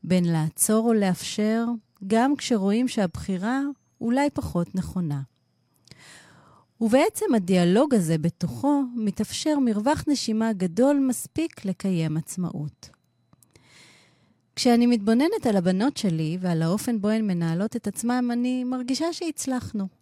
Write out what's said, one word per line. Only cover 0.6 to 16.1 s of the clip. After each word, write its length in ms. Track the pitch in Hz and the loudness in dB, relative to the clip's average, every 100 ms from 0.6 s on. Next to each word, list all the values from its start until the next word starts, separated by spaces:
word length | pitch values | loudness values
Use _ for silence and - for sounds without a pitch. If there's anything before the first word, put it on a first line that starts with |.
| - 214 226 | 0 2 4
או 40 | |
לאפשר, 720 | 226 196 175 - - 214 226 233 240 _ _ 196 | 2 2 -2 -4 -2 0 0 -2 -4 _ _ -2
גם 300 | 220 254 285 | 2 2 0
כשרואים 520 | - 233 196 214 254 | 0 0 2 2 0
שהבחירה 720 | - 190 - - 185 202 262 277 285 _ _ | 0 -2 -2 -6 -4 -2 -2 -2 -6 _ _
אולי 300 | 233 247 285 | -2 2 0
פחות 440 | 285 269 175 170 | 0 -4 -2 -2
נכונה. 460 | 190 - - 170 143 135 _ _ _ _ _ _ - - - - - _ _ _ _ | -4 -4 -4 -4 -4 -6 _ _ _ _ _ _ -20 -20 -20 -20 -20 _ _ _ _
ובעצם 540 | 226 247 349 - 427 240 | 2 4 4 0 0 0
הדיאלוג 580 | 180 185 175 190 302 | 4 4 6 4 4
הזה 240 | 247 165 160 | 2 2 0
בתוכו 640 | 160 - 170 123 269 285 262 240 | 0 -2 -6 -2 0 0 0 -2
מתאפשר 640 | 220 - 214 - 311 294 | -4 -4 -6 -4 0 2
מרווח 460 | 254 208 214 294 - | 2 2 0 0 0
נשימה 440 | 285 - 220 226 | -2 0 0 0
גדול 440 | 208 180 170 262 285 269 | 0 -2 2 4 4 2
מספיק 560 | 247 - - 330 - | -2 -6 -6 -6 -6
לקיים 520 | 196 185 196 180 160 156 | -6 -4 -2 0 0 -2
עצמאות. 760 | - - 180 - 147 - - _ _ _ _ _ _ _ _ - - _ _ _ _ _ _ - | -4 -6 -6 -6 -10 -12 -20 _ _ _ _ _ _ _ _ -20 -20 _ _ _ _ _ _ -2
כשאני 300 | 254 233 240 | 2 4 4
מתבוננת 600 | 240 202 226 311 440 254 | 2 2 2 2 0 0
על 80 | 202 | 2
הבנות 400 | 180 185 240 - | 2 2 0 0
שלי 420 | 202 | -2